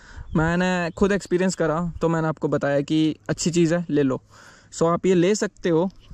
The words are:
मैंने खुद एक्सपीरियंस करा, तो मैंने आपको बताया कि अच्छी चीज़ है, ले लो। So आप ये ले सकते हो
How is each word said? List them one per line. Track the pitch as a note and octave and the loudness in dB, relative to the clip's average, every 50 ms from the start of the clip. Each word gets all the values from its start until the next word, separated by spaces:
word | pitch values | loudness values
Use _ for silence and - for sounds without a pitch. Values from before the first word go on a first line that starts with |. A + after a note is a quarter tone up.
| - - - - - - - | -20 -20 -18 -16 -10 -4 -2
मैंने | D3 D#3+ E3 E3+ F3+ F3+ F#3 F#3 F3+ F3 D#3+ - - | 0 0 2 2 0 0 0 0 0 -2 -4 -2 0
खुद | G3+ F#3+ | 0 0
एक्सपीरियंस | G3+ F#3 - - F3+ F3 F#3 F#3+ F3 | 0 -2 -2 -2 0 0 0 0 0
करा, | - E3+ D#3 D3+ E3 F3 E3+ - - | 0 -2 -2 0 -2 -4 -6 -4 -4
तो | - E3 | -2 -2
मैंने | E3+ D#3+ D#3+ D#3+ | 0 0 -2 -2
आपको | D3+ - - D3+ | -4 -4 -4 -2
बताया | D3 C#3+ - C#3+ C#3+ C#3+ | -2 -2 0 0 0 -2
कि | C#3+ - D#3+ D#3 D#3 D#3 - - _ - | 0 0 0 0 2 0 -2 -4 _ -8
अच्छी | - - - F3 | -6 -4 -2 0
चीज़ | D#3 F3 E3+ D#3 E3+ | 2 2 2 2 2
है, | F3 E3+ - | 0 0 0
ले | C#3+ D3 C#3+ | 0 2 2
लो। | C3 B2+ - - _ - - - - - - - _ - | 2 0 -4 -6 _ -20 -20 -20 -20 -20 -20 -20 _ -4
So | - E3 E3 | 0 2 2
आप | E3+ E3 - | 2 2 2
ये | F#3 F#3+ | 2 4
ले | F3 E3+ F#3 G#3+ | 4 4 2 2
सकते | - A3 - - - - F#3 | 0 -2 -4 -6 -4 -2 0
हो | E3 D#3 F3+ F#3+ - - - - | 2 2 0 0 -4 -10 -18 -20